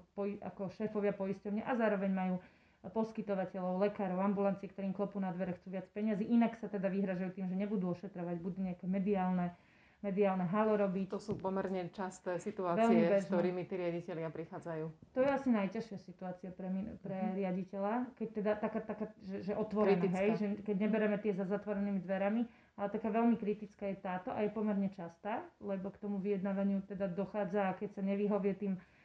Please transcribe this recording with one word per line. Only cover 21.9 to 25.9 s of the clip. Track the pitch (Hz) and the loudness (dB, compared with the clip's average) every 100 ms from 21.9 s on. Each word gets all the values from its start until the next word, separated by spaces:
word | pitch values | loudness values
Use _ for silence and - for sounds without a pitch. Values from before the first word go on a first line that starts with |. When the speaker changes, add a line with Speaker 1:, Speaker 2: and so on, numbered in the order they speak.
| 196 | 0
Speaker 1:
dverami, | 175 190 196 220 233 - - | 0 0 2 0 -2 -6 -18
ale | - 202 | -6 -4
taká | 214 226 | -2 0
veľmi | 214 233 226 | 4 4 4
kritická | 202 208 208 - 202 | 2 -2 -6 -8 -6
je | 196 | -4
táto | 190 185 254 | -4 -4 -4
a | - | -2
je | 208 | -2
pomerne | 214 214 196 196 | 0 0 2 0
častá, | 190 170 - 208 240 339 - | -2 -10 -10 -6 -6 -6 -10
lebo | 208 196 | -6 -4
k | 196 | -6